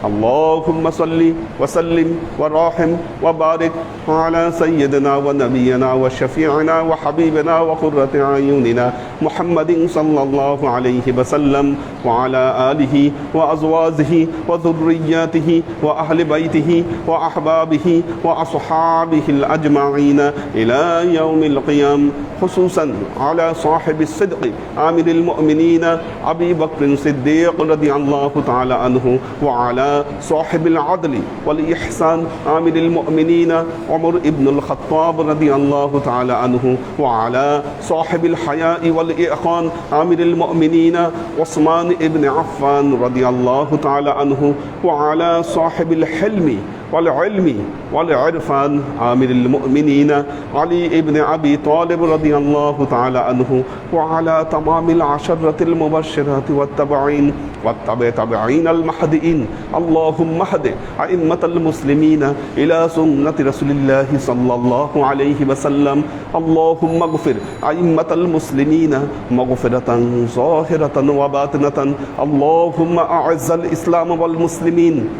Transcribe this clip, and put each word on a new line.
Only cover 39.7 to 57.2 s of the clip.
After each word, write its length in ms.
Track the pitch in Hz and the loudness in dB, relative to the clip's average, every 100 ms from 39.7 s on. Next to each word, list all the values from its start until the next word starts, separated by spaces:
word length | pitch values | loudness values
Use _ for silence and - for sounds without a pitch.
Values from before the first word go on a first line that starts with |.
| - - | -6 -4
أمير 260 | 147 170 165 | -2 2 2
المؤمنين 760 | 170 170 170 165 156 165 165 170 170 170 165 170 | 2 2 0 2 2 4 4 4 2 -2 -8 -4
عثمان 540 | 160 - 156 165 170 170 | -4 2 2 2 0 0
بن 240 | 160 156 139 | 0 2 0
عفان 720 | 139 156 - 139 143 143 127 | 0 -4 -2 0 2 2 2
رضي 260 | 123 123 127 | 0 2 0
الله 400 | 127 123 131 147 151 | 2 2 0 0 0
تعالى 280 | 147 139 143 | 0 0 0
عنه، 420 | - 143 135 143 143 - - | 0 0 2 0 0 -6 -4
وعلى 600 | 180 151 151 156 170 170 | -2 0 0 0 2 0
صاحب 480 | 170 165 165 160 165 | 0 0 -2 -2 0
الحلم 640 | 165 160 160 202 208 160 107 101 - - | 0 0 0 -2 0 0 0 -6 -12 -6
والعلم 540 | 151 170 135 185 208 175 110 101 - - | -2 0 0 -2 0 0 0 -6 -10 -6
والعرفان 880 | 143 170 139 147 165 - 139 143 143 135 143 | -4 0 2 0 -2 -2 0 0 -2 -4 -4
أمير 280 | 120 123 131 | 0 2 2
المؤمنين 960 | 127 123 143 139 139 151 139 143 143 143 - - 135 | 2 2 0 2 2 2 4 4 2 -2 -8 -6 -4
علي 460 | 165 175 170 160 | 0 0 0 0
بن 160 | 156 151 | 2 0
أبي 400 | 151 160 151 143 | 0 0 0 0
طالب 460 | 151 156 170 170 | 2 0 2 0
رضي 340 | 165 156 156 147 | 2 2 2 2
الله 500 | 143 147 147 139 135 | 2 2 0 0 -2
تعالى 280 | 123 127 127 | 0 0 0
عنه، 440 | 120 127 127 131 131 - - | 0 0 0 0 -2 -8 -4
وعلى 520 | 170 156 160 165 160 160 | -2 -2 -2 0 0 0
تمام 380 | 151 156 165 165 | -2 0 0 2
العشرة 680 | 165 147 147 - 165 156 156 | 2 2 -2 -2 0 0 0
المبشرات 920 | 170 170 156 156 156 - 143 139 135 | 0 2 0 0 -2 -4 -2 -2 0
والتابعين 840 | 143 139 - 139 143 139 147 | -2 -2 -2 0 0 0 2